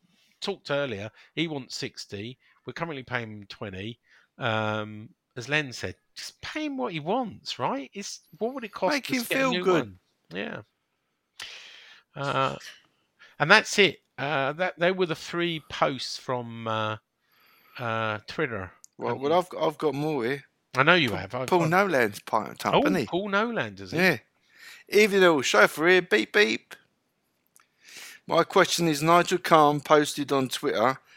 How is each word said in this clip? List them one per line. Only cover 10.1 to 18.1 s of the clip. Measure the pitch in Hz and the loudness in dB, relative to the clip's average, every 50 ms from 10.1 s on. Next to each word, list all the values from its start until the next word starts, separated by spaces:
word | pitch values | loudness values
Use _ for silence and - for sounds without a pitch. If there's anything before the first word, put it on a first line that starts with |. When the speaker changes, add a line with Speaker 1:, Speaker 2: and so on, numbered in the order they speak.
| _ _ _ - 156 | _ _ _ -14 -10
Speaker 1:
Yeah. | 95 101 - - - 107 _ _ _ _ _ _ _ _ _ _ _ _ _ _ - - - - - - - - - - - - - _ _ - | -10 -8 -8 -10 -12 -14 _ _ _ _ _ _ _ _ _ _ _ _ _ _ -18 -18 -18 -18 -18 -20 -20 -20 -20 -20 -20 -20 -20 _ _ -12
Uh, | 143 139 143 135 135 135 135 143 - - - - - _ _ _ _ _ _ _ _ - - _ - | -8 -6 -4 -2 0 0 -2 -2 -6 -14 -16 -20 -20 _ _ _ _ _ _ _ _ -20 -12 _ -2
and | 147 156 | 4 6
that's | 202 226 226 - - - | 6 6 6 4 2 4
it. | 196 165 - - _ _ _ - | 4 4 2 -2 _ _ _ -8
Uh, | 131 143 156 135 135 135 151 | -6 -4 -2 -2 -2 -2 -2
that, | 160 185 185 - - | -2 -4 -6 -4 0
they | 170 180 190 | 0 0 0
were | 185 185 | 0 -2
the | 165 160 | -2 -4
three | - - - - 170 170 175 165 156 - - | -6 -8 -8 -6 -4 -4 -4 -4 -6 -8 -8
posts | - - 160 151 139 120 - - - - | -4 -2 0 0 0 -4 -8 -10 -10 -10
from, | - - 131 123 120 117 113 117 113 113 | -6 -6 -4 -4 -6 -8 -10 -8 -6 -4
uh, | 110 110 107 107 110 110 _ _ _ _ _ _ _ _ _ _ _ _ _ _ - - | -2 -2 -2 -2 -4 -6 _ _ _ _ _ _ _ _ _ _ _ _ _ _ -12 -8
uh, | 123 117 113 113 113 110 | -6 -4 -2 -2 -2 -2